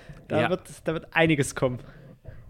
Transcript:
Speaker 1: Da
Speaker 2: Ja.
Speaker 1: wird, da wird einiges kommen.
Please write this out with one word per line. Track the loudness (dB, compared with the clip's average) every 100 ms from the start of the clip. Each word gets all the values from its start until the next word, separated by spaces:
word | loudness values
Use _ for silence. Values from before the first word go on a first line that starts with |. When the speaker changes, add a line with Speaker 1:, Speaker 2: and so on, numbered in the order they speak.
| -18 -18 -4
Speaker 1:
Da | 0
Speaker 2:
Ja. | 0
Speaker 1:
wird, | 0 -6 -10 -6
da |
wird | -6 0
einiges | 4 4 4 0 0
kommen. | -2 -2 -10 -20 -20 -20 -18 -18